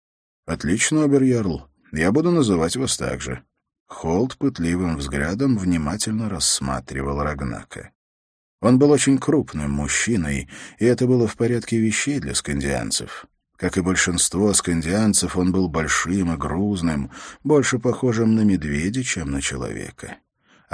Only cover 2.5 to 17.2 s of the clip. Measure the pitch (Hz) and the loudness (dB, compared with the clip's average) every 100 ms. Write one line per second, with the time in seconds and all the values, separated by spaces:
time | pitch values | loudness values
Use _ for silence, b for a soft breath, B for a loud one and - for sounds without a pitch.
2.5 | 90 82 123 131 - 65 62 64 64 - | 2 2 0 -4 -2 -4 -6 -8 -10 -12
3.5 | _ _ _ - - 82 87 131 - 143 | _ _ _ -20 -8 -2 0 0 0 -4
4.5 | 127 85 90 90 76 69 69 76 101 139 | -2 -2 0 0 -2 -4 -4 -2 0 0
5.5 | 113 92 87 73 104 - 110 110 90 - | 2 2 0 0 -4 -4 -2 -4 -2 -2
6.5 | - 67 67 64 65 69 71 73 71 67 | -2 -2 -6 -6 -6 -4 -2 -4 -4 -6
7.5 | 52 - - - _ _ _ _ _ _ | -8 -12 -18 -18 _ _ _ _ _ _
8.5 | - 110 127 147 143 139 135 - 147 - | -2 4 6 8 6 4 2 2 0 0
9.5 | 78 73 71 71 - - 113 76 67 65 | -4 -4 -2 -2 -2 0 0 0 -2 -6
10.5 | B B B 113 120 127 127 113 - 117 | B B B 2 2 4 4 2 0 -2
11.5 | 120 - 117 110 104 - 143 69 - - | -2 -2 0 0 0 -2 -4 -4 -6 -4
12.5 | 71 69 65 57 - - - - _ _ | -4 -2 -4 -4 -6 -6 -14 -18 _ _
13.5 | - 90 98 87 92 - 87 - 85 104 | -6 -2 0 0 2 0 0 0 2 2
14.5 | 95 - 85 80 98 110 98 87 95 90 | 2 2 -2 0 2 2 2 0 0 2
15.5 | 92 92 78 80 - 82 98 87 78 71 | 2 0 0 -2 -2 0 0 0 -2 -4
16.5 | 82 104 101 82 76 67 B | -2 -2 0 -2 -2 -4 B